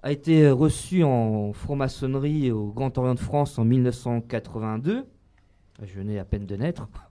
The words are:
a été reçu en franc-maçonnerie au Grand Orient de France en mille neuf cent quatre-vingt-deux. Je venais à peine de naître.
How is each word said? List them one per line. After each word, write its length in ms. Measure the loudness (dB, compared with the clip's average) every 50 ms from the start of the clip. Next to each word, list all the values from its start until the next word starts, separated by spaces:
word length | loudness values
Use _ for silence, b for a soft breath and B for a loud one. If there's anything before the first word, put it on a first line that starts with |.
| -2
a 80 | -4
été 380 | -4 -4 2 4 8 8 8 8
reçu 560 | 8 6 4 2 2 0 -6 -2 2 2 4
en 480 | 4 4 2 2 0 0 -2 -2 -4 -6
franc-maçonnerie 960 | -8 -8 -6 -4 -2 -2 -4 -4 -4 -4 -4 -2 -2 -2 -2 0 0 0 0
au 220 | 0 -2 -4 -6 -6
Grand 240 | -4 -6 -4 -2 -2
Orient 180 | 0 0 0
de 40 | -2
France 360 | -4 -2 0 0 0 0 0 0
en 60 | 2
mille 200 | 4 4 4 4
neuf 120 | 2 0
cent 240 | -2 -4 -4 -4 -4
quatre-vingt-deux. 880 | -4 -4 -6 -6 -6 -6 -10 -8 -6 -6 -6 -4 -2 -2 -4 -4 -6 -10 _ _ _ _ _ _ _ _ _ _ _ _ _ -18
Je 120 | -18 -16 -12
venais 260 | -10 -8 -6 -6 -6
à 60 | -4
peine 200 | -4 -6 -6 -6
de 120 | -8 -8 -6
naître. 320 | -4 -6 -6 -6 -10 -14 -16 -18 -20 _